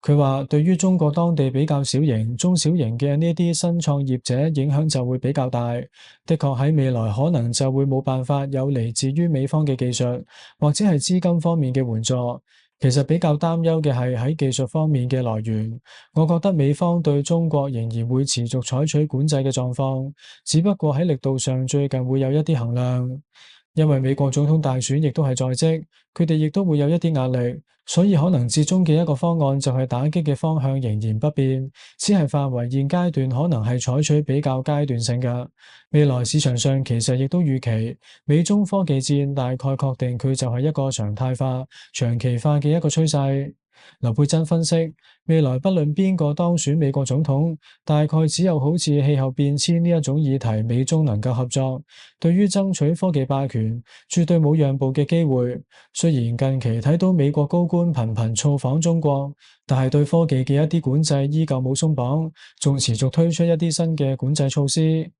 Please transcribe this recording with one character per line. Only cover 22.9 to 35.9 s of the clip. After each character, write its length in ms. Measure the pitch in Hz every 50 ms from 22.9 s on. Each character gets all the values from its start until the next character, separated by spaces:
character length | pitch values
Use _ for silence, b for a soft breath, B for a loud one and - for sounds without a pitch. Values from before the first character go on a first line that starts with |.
| 123 127 123 127 127 143 _ _ B B B B B B B _ _
因 120 | 156 156
為 120 | 156 143 135
美 160 | 131 131 135
國 160 | 135 143 139
總 160 | 123 143 143
統 120 | 147 156 160
大 140 | 147 139 127
選 200 | 127 120 - 135
亦 140 | 147 160 143
都 120 | 117 - 151
係 120 | 135 127
在 180 | 123 131 127 127
即， 320 | 123 165 160 160 160 160 b b b b b _
佢 100 | - 175
哋 100 | 156 160
亦 140 | 156 156 151
都 160 | - 196 196
會 140 | 180 151 147
有 100 | 143 143
一 60 | 165
啲 200 | 170 - 170 156
壓 120 | 139 127 127
力， 320 | 127 127 120 123 127 147 - _ _ _ _
所 180 | - - 165 180
以 140 | 208 196
可 120 | 147 147 185
能 160 | 185 131 120 117
折 120 | - 151 151
中 200 | - 180 185 180
嘅 160 | 160 151 160
一 40 | 175
個 100 | 156 147
方 240 | 127 - 170 170 165
案 180 | 147 135 135
就 140 | 139 135 143
係 160 | 127 131 131
打 160 | 123 123 120 135
擊 180 | 156 151 180
嘅 140 | 156 151 139
方 260 | - - 160 160 156
向 160 | 127 135 135 135
仍 180 | 127 113 107 107
然 180 | 107 110 107
不 140 | 110 - 151
變， 400 | 147 - 135 131 131 131 131 135 B B B B B
只 140 | B - -
係 160 | 208 190 151
範 220 | 135 - 147 139 135
圍 200 | 127 120 120 120
現 200 | 131 139 139 139
階 200 | 180 180 175 175
段 200 | 160 139 131 131
可 180 | 123 127 156
能 160 | 175 156 113 107
係 180 | 113 123 127
採 220 | - - 123 147 151
取 180 | - 147 151 147
比 180 | - 131 143
較 200 | 147 139 131 131
階 240 | 127 - 147 143 147
段 140 | 139 123 117
性 220 | 113 113 117 120
嘅。 260 | 127 120 123 123 123 - _ B B B B B B B